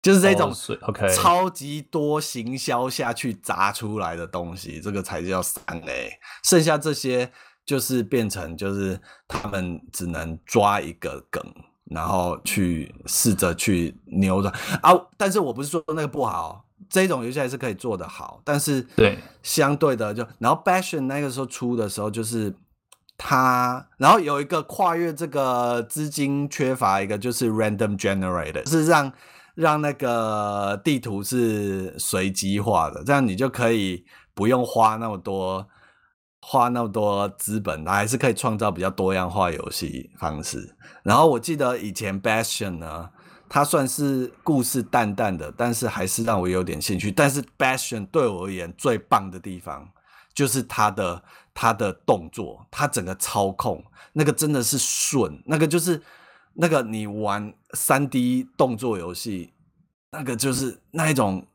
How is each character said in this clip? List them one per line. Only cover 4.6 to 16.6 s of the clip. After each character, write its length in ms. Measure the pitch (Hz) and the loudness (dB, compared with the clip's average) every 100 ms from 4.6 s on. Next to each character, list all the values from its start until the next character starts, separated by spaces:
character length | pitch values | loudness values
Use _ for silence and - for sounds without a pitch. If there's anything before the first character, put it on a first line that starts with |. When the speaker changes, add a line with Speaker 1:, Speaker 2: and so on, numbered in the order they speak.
| 87 78 | -12 -10
Speaker 1:
这 100 | 98 | -6
个 100 | 98 | -6
才 220 | 92 80 | -4 -6
叫 180 | 90 92 | -2 -2
三 220 | 87 - - 85 80 | -2 -6 -10 -10 -8
A。 320 | 64 57 - - - | -8 -8 -14 -20 -4
剩 180 | - 180 | 4 4
下 140 | 160 156 | 6 0
这 160 | 151 | 0
些 380 | 143 131 123 127 - - _ | -4 -2 -2 -2 -8 -20 _
就 140 | - 139 | -4 -2
是 240 | - 127 | 0 -2
变 260 | 110 127 110 | 2 0 0
成 280 | 95 80 82 | -4 -8 -6
就 180 | 98 | -4
是 260 | 98 95 92 - - _ | -2 -2 -4 -10 -20 _
他 200 | - 104 | -8 -4
们 320 | 98 90 82 - | -4 -4 -6 -10
只 140 | - 87 | -8 -6
能 300 | 80 82 82 | -6 -8 -10
抓 360 | - 117 101 101 | 2 4 4 2
一 120 | 76 | -4
个 300 | 85 82 69 _ | -8 -10 -10 _
梗， 100 | - - - - _ | -8 -8 -18 -20 _
然 200 | - 80 | -10 -6
后 320 | 80 95 87 78 | 0 0 0 -2
去 480 | - - 90 80 - - - | -4 0 0 0 -6 -12 -4
试 260 | - 117 | 0 2
着 200 | 95 90 | 2 0
去 420 | 85 - 90 82 - - | 0 0 2 0 -6 -4
扭 360 | 92 95 95 | 0 2 2
转。 100 | 98 - - - | 0 -4 -4 4
啊， 100 | - 180 - _ | 6 6 4 _
但 140 | 196 | 0
是 80 | 202 | 2
我 140 | 147 | 0
不 100 | 113 | -4
是 60 | 143 | -4
说 140 | 165 156 | -4 -4
那 80 | |
个 140 | 160 147 | -4 -4
不 160 | 139 | -2
好， 400 | 117 85 82 - | -2 -2 -8 -12